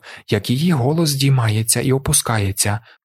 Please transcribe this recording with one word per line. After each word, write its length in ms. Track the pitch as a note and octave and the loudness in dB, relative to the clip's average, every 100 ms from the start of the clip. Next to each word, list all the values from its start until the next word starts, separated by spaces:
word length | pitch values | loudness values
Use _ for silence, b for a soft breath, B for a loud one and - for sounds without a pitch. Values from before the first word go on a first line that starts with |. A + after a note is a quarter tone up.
| B B - | B B -4
як 200 | G#2+ - | -2 0
її 220 | B2 F3 | 0 0
голос 380 | D3 B2 D#3+ D#3+ | 2 0 0 0
здіймається 720 | C#3 C#3 C3+ A2+ G#2+ A2+ A#2+ | 0 2 2 2 0 0 0
і 100 | C3 | 0
опускається 880 | C3+ C#3 C#3+ - A2 G2 G2 G#2 G#2 B B | 0 2 0 0 0 -2 -2 -2 -2 B B